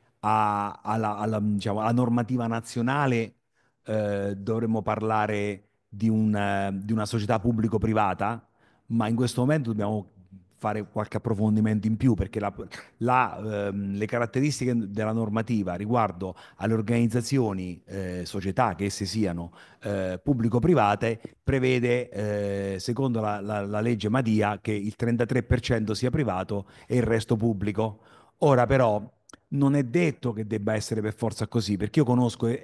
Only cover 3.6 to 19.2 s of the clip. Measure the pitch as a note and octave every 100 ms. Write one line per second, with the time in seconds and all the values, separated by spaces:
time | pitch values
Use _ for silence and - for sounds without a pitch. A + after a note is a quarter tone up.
3.6 | _ _ - A2 G#2 G2+ G2+ G2+ G2 A2+
4.6 | A2+ A2 G#2 G#2+ G#2+ G#2+ G#2+ G#2 G#2 G2
5.6 | - _ _ G2+ A2+ A2 A2 G#2 G2+ G2+
6.6 | G2 G2 G2+ A2+ G#2 A#2 G#2 A2+ G#2+ A2+
7.6 | A2 G#2+ G#2+ A2 G2+ F2+ G#2 A2+ - _
8.6 | _ _ _ A2+ A2 A#2 B2 - B2 D#3
9.6 | A#2 G#2+ G2+ G#2+ F#2+ - - F#2+ - _
10.6 | A2 G#2+ G2+ - G#2+ G#2+ A#2 G#2 A2 G#2+
11.6 | G#2+ G#2+ G#2+ A2 C3+ G#2+ - - G2+ -
12.6 | G#2 - - _ A#2 B2+ A#2+ - G#2+ G#2
13.6 | G2+ G2 G2 G2+ G#2+ A#2+ A#2 B2+ D3 C#3
14.6 | B2+ A#2+ G2+ G2+ A2 A2 A2+ G#2+ A2+ A#2
15.6 | F#2 F2 G#2 A#2+ G#2+ F2 F#2 F2+ - -
16.6 | G#2 A2+ G#2 A#2+ A#2 A#2 A2 C3+ A2+ F#2+
17.6 | F2+ F2 - F#2+ F#2 F2+ F2 G#2 F#2+ F#2
18.6 | A#2+ E2 G2 - F#2+ A2